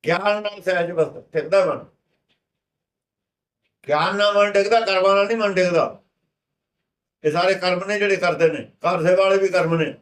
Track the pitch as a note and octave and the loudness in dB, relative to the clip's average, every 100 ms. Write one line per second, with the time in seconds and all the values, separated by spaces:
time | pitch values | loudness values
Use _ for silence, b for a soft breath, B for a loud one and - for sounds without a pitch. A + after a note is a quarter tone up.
0 | - F3 G#3 G#3 G#3 G#3 F#3+ F#3 E3+ E3+ | -2 -2 0 -2 -4 -8 -4 -2 -4 -2
1 | D#3 - - D#3+ C#3+ F#3+ F#3 B2+ - _ | -4 -4 -8 -6 0 0 0 -4 -12 _
2 | _ _ _ _ _ _ _ _ _ _ | _ _ _ _ _ _ _ _ _ _
3 | _ _ _ _ _ _ _ _ - D3 | _ _ _ _ _ _ _ _ -4 -2
4 | F3+ G3 G#3 G3+ G#3 G3+ G3 A3+ A3+ F#3+ | 0 0 2 2 2 2 2 2 2 0
5 | G3 G3 G3+ A3+ G#3 F#3+ F#3 F3 - - | 2 2 2 0 -2 0 0 0 -2 -6
6 | _ _ _ _ _ _ _ _ _ _ | _ _ _ _ _ _ _ _ _ _
7 | _ _ D#3 D#3+ F#3 F#3+ F3+ F3+ F#3+ G#3 | _ _ -4 0 0 0 -2 -4 -4 -2
8 | G3+ F#3+ F3 D3+ E3 D3 - _ E3+ F3 | 0 0 -2 0 0 0 -12 _ -4 -2
9 | E3 F#3 F#3+ G3 F#3+ F3+ E3 E3 D3 - | 2 2 4 2 2 0 0 -2 -2 -6